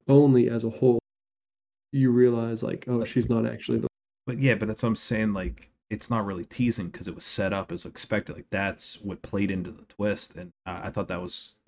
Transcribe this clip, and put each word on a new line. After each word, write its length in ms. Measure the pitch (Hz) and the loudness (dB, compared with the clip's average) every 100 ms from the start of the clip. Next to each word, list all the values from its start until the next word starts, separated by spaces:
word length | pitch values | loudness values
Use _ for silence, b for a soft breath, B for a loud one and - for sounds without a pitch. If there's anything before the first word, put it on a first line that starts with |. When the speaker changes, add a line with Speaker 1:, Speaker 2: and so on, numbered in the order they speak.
| - | 6
Speaker 1:
only 400 | 139 143 127 123 | 8 8 6 6
as 160 | 117 | 2
a 60 | 113 | -4
whole, 280 | - 127 117 _ _ _ _ _ _ _ _ _ | 2 4 4 _ _ _ _ _ _ _ _ _
you 180 | 139 131 | 2 4
realize, 520 | 120 123 117 113 113 | 6 6 4 -2 -4
like, 220 | 117 - - | -4 -6 -2
oh, 120 | 120 | -2
Speaker 2:
But 100 | 113 | 0
Speaker 1:
she's 200 | 127 117 | 0 2
not 180 | 113 117 | 2 0
actually 320 | 117 - 117 | -4 -2 -2
the 100 | - _ _ _ - | -2 _ _ _ -8
Speaker 2:
But 120 | 120 | 0
yeah, 160 | 135 | 2
but 140 | 107 107 | 2 0
that's 140 | 107 | -2
what 80 | 117 | -2
I'm 60 | 107 | -2
saying, 360 | - 110 110 | -2 -2 0
like, 380 | 98 95 - _ _ - | -2 -6 -8 _ _ -10
it's 200 | 107 - | -10 -4
not 160 | 117 101 | -4 -2
really 180 | 92 | -6
teasing 460 | - - 123 110 87 | -8 -2 -2 0 -6
'cause 180 | - 92 | -10 -12
it 60 | |
was 100 | 85 | -10
set 280 | - - 98 | -8 -4 -2
up, 180 | 98 92 | -2 -4
it 40 | |
was 120 | 85 82 | -10 -12
expected, 500 | - - 104 - 78 | -14 -4 -4 -4 -14
like, 140 | - | -6
that's 500 | 98 98 - - - | -4 -4 -4 -14 -12
what 220 | 101 90 | -10 -10
played 280 | - 101 98 | -6 -2 -2
into 200 | 92 85 | -2 -6
the 140 | 80 | -12
twist, 520 | - - 104 98 - 87 | -18 -6 -4 -4 -8 -16
and 160 | 90 _ 92 | -18 _ -12
I, 220 | 90 95 | -10 -8
I 20 | |
thought 180 | 104 92 | -6 -6
that 140 | 90 | -6
was, 340 | 87 - - _ | -8 -12 -18 _